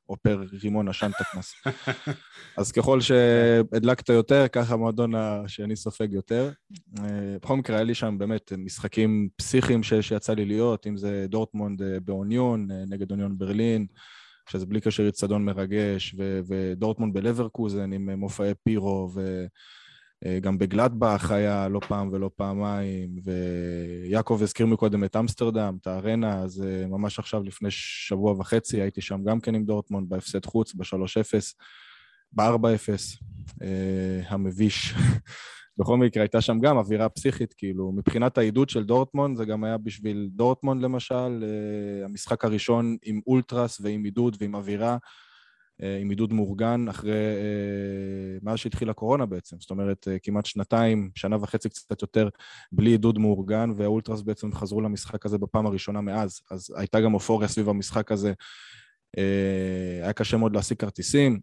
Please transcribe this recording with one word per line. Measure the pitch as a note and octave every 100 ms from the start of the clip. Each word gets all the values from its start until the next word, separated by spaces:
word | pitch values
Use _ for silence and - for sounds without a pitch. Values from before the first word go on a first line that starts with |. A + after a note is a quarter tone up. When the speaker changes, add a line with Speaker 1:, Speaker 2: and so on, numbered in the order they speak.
| -
Speaker 1:
או | G2
פר | A2 G2+ F#2+ G2
רימון | G#2+ G#2+ G2+
עשן | F#2+ G#2 G2
את |
הקנס. | F#2+ F#2 - - C3 - - B2+ -
Speaker 2:
<laughs> | D3 - - - -
Speaker 1:
אז | G2+
ככל | - B2 C3+
שהדלקת | A#2+ B2+ A#2+ A#2+ A#2 A#2 A2 A2+ A#2 B2+ -
יותר, | A#2 A2 C#3 C3
ככה | B2 A#2
המועדון | A#2 A2+ A2 A#2
ה-, | A2+ G#2+ G#2 G2+
שאני | - G#2 G#2+
סופג | A2 - G#2+
יותר. | G2 - A#2 C#3 C#3+ _ F#3+ _ G#3
אה, | G3+ G3+ G3+ G3
בכל | - C3+
מקרה, | B2+ A2
היה |
לי | A2+
שם | A#2 A2+ G2+
באמת | G2+ A2 - F#2+
משחקים | F#2+ - G#2 - A2 G#2+ G2+ -
פסיכיים | - C3 B2 A#2+
ש-, | G#2+ A2
שיצא | G#2 G#2 -
לי | G#2+
להיות, | G2+ G#2 A#2+ A2 G#2+
אם | G2+
זה | G2+ G2+ F#2+
דורטמונד, | G#2+ A2 G#2+ G#2 G2
אה, | G2 F#2+
באוניון, | F#2 G2 G2+ A#2+ B2+ A2+ G2+
אה, | F#2+ F#2+
נגד | G2 F#2+
אוניון | G2+ G2+ F#2+
ברלין, | F#2+ G2+ A#2 A2+ G2 _ - - - _ -
שזה | G2 F#2
בלי | G#2
קשר | A2 G#2 G#2
אצטדיון | - G2 G#2
מרגש, | G2+ F#2+ F#2+ G#2 G#2 F#2+ - F#2
ו-, | G2 F#2+ F2+
ודורטמונד | F#2+ F#2 F#2 G#2+ A2 A2+
בלברקוזן | F#2+ G#2+ A#2+ A2+ - A2 G2 G2
עם, | G2 G2
אה, | G2
מופעי | G2 - G2+ G#2
פירו, | - A2 G2 G2 F#2
ו-, | F#2+ F#2+ F#2 F2+ _ - - - - _ - F2+
אה, | F#2
גם | F#2+ F#2+
בגלדבך | F#2+ G2+ B2 A#2 A#2 G2+ -
היה | G#2 G#2 G2+ G2
לא | G2+ -
פעם | G2+ G2
ולא | G2 G2 -
פעמיים, | G2 G2 G#2 G2+ G2 F#2+ F2+ F2+
ויעקב | F#2 F2+ F2+ F2 F2 F2 E2+ F2 F2+ G#2+ A2+ A2
הזכיר | G#2 - A2+
מקודם | A2+ G#2+ G2+
את | G2 A2
אמסטרדם, | A2+ - A#2 A2 G#2 F#2
את | F#2
הארנה, | F#2 G2+ A#2 A2 G2
אז, | F#2 F#2 F#2+
אה, | F#2+ F#2
ממש | F#2+ G#2 -
עכשיו | - A2
לפני | G2 - G2+
שבוע | - - - - F#2+ G#2
וחצי | G2 F#2+ A2+ - A2
הייתי | G2 -
שם | - G2
גם | G2+ A2+
כן | A#2
עם | A2
דורטמונד, | G#2+ G#2 - G2+ F#2
בהפסד | F#2 - G2 -
חוץ, | A2+ A2
בשלוש | F#2 F#2 F#2+ F#2+ A2
אפס, | G#2+ G#2+ - - - - - - _ _ _
בארבע | G#2+ G#2+ A#2 A#2
אפס, | A2 - G2+ - - - - - -
אה, | F#2+ F#2+ F#2+ F#2+ F#2 F#2 F2+
המביש. | G2+ G2 F#2 G#2+ - -
<laughs> | - - - - - - - - -
בכל | F#2+ B2
מקרה, | B2 G#2+
הייתה | G#2 A2+
שם | A2 A2+
גם | C#3 C3+
אווירה | G2+ G#2+ A2
פסיכית, | - C3+ A#2 A2+
כאילו, | - G2 F#2 F#2+
מבחינת | F#2+ - A#2 B2 B2+
העידוד | A2 A2 C#3
של | A#2+
דורטמונד, | G#2 B2 C3+ C#3 C#3 B2
זה |
גם | G#2+ G#2+
היה | A2 A2+
בשביל | G#2+ G2+ G#2+ G#2 G2+
דורטמונד, | F#2+ A#2+ C3 C#3 C3
למשל, | B2+ B2+ - B2+ B2+ A#2+
אה, | G#2+ G#2+ G#2 G#2 G2+ G2+
המשחק | G2 G3+ - A#2
הראשון | A2+ G#2+ - A#2 A#2 A2+
עם | G#2+ G#2+ B2
אולטרס | C3 A#2+ A#2+ A#2+ -
ועם | G#2 G#2+
עידוד | G#2 G2+ A#2+ G#2
ועם | G#2
אווירה, | G#2 G2 G2+ A#2 A#2+ - - _ _ _ _ _ -
אה, | F#2+ G2
עם | G2+
עידוד | G2 A2
מאורגן, | A2 G2 G2 A2+ A#2+ A#2
אחרי, | F#2 G#2
אה, | G#2+ G#2+ G#2 G#2 G#2 G2+ G2+ G2 G2 G2 G2 F#2+ F#2+
מאז | G2+ A2+
שהתחילה | A#2 - A2
הקורונה | A2 A2 C#3+ A2+
בעצם, | F#2 - F2
זאת | -
אומרת, | F#2+ G2 G2 G2
אה, | F#2+
כמעט | - G#2 G#2
שנתיים, | G2+ G2 A2+ A2+ A2 G2
שנה | - G2 G#2+
וחצי | G2+ A2+ G#2+
קצת | - - G#2
יותר, | G#2 A2+ G#2 - - - -
בלי | F2+ A2
עידוד | A2+ A2+ G#2+
מאורגן, | G#2+ G2 F#2+ A2 A#2 G#2
והאולטרס | G#2 A2 A2+ G#2+
בעצם | G2+ G#2+ G#2+
חזרו | - G2+ G#2
למשחק | A2 G2+ - G#2+ G#2
הזה | G#2
בפעם | G2 A2 G#2+
הראשונה | G2 - G#2
מאז, | G2+ G#2 G2+ - -
אז | F#2 - -
הייתה | G2+ A2
גם | A2
אופוריה | G2+ - A2 G#2
סביב | - G#2
המשחק | G2+ G2 A2 G#2+
הזה, | G#2+ G2+ F#2+ - - - - _ _ _ -
אה, | G2 G2 G2 F#2+ F#2+ F#2 F#2 F2+
היה | F2
קשה | G#2 G#2+ A2+
מאוד | A2+ G#2
להשיג | F#2+ A2+
כרטיסים, | G#2 - - C#3+ C#3 G#2+